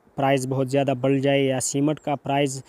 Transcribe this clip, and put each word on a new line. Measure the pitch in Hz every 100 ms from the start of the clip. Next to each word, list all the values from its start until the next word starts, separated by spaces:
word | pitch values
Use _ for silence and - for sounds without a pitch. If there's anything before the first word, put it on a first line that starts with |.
| _ -
प्राइस | 135 139 131
बहुत | 131 131
ज़्यादा | 139 135
बढ़ | 127 135 139
जाए | 139 139
या | 135 131
सीमट | - 139 143 151
का | - 143
प्राइस | - 139 143 135